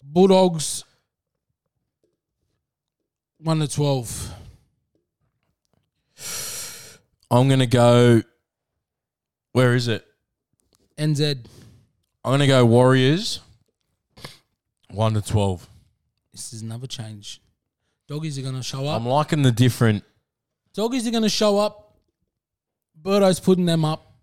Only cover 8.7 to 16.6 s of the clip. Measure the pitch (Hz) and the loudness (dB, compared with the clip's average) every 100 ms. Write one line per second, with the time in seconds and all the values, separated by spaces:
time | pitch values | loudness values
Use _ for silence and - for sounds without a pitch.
8.7 | _ _ _ _ _ _ _ _ 120 127 | _ _ _ _ _ _ _ _ 0 2
9.7 | 123 117 107 _ _ _ _ _ _ _ | 2 -2 -6 _ _ _ _ _ _ _
10.7 | _ _ - 156 147 151 139 113 - - | _ _ -6 -4 -2 -4 -6 -12 -20 -20
11.7 | _ _ _ _ _ 117 135 143 131 120 | _ _ _ _ _ -4 0 4 4 6
12.7 | 117 127 131 131 165 233 - _ _ _ | 6 4 4 2 0 -4 -10 _ _ _
13.7 | _ _ _ _ - - - _ _ _ | _ _ _ _ -20 -20 -20 _ _ _
14.7 | _ _ 98 110 107 - 110 98 90 - | _ _ -4 -2 -2 -2 -2 -2 -4 -12
15.7 | _ _ _ _ _ _ - - 113 | _ _ _ _ _ _ -20 -18 -14